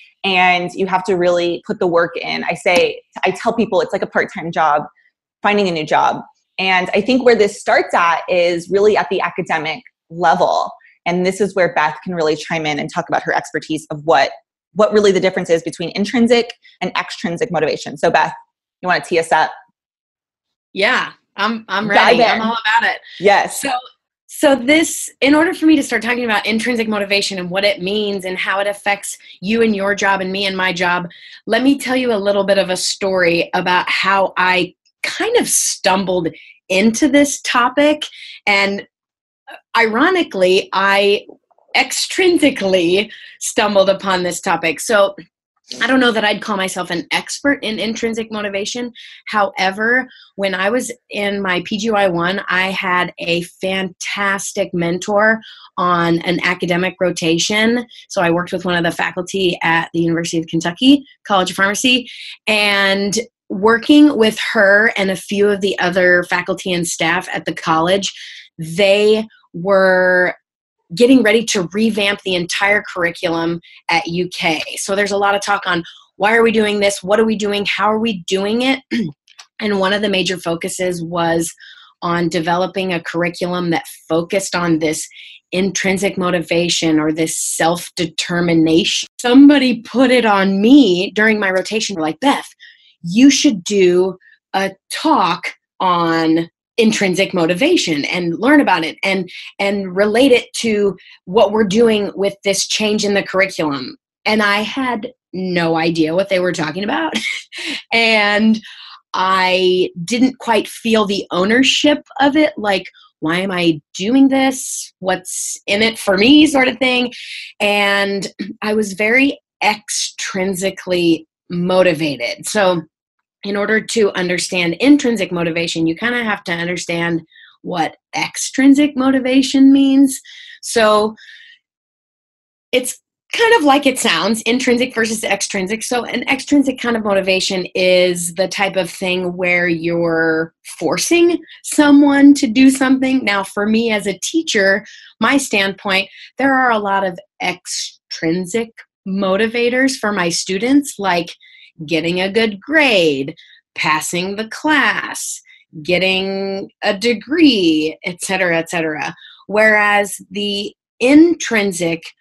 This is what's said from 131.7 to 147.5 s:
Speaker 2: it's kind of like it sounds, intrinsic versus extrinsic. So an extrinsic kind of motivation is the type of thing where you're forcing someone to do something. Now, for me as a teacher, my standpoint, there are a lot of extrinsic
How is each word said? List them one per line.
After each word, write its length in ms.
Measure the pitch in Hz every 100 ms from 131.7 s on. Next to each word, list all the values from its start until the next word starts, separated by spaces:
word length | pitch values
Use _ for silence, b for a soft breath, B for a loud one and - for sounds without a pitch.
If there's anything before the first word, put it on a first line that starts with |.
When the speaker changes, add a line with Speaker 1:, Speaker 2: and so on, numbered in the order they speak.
| _ _ _ _ _ _ _ _ _ -
Speaker 2:
it's 260 | 254 254 - _ _ - -
kind 180 | 466 453
of 80 |
like 200 | 294 277
it 140 | 277 254
sounds, 440 | 226 165 190 220
intrinsic 520 | 233 247 254 240 254
versus 300 | 226 220 220
extrinsic. 580 | 208 196 - 202 185 220
So 220 | - 247
an 180 | - 233 -
extrinsic 500 | 269 - 285 269 -
kind 180 | 240 233
of 60 |
motivation 640 | 214 196 190 185 - 190 180
is 600 | 185 185 185 180 175 175
the 120 | 170 180
type 300 | - 196 190
of 120 | 175
thing 480 | - 185 180 180 180
where 300 | 180 175 175
you're 880 | 165 165 170 170 160 165 160 165 _ - -
forcing 600 | 156 175 - 339 339 330 B B
someone 680 | - - 294 285 285 277 285
to 120 | 285 247
do 240 | 233 269
something. 540 | 262 262 262 262 262
Now, 180 | 208 202
for 240 | 190 208 208
me 240 | 220 233
as 160 | 214 196
a 120 | 190
teacher, 680 | - 320 320 214 190 202 208 B B B
my 160 | 220 277
standpoint, 720 | - 208 196 185 202 190 196 B B -
there 160 | 269
are 160 | 262 254
a 80 | 214
lot 240 | 202 196
of 140 | 190 175 - -
extrinsic 1300 | 180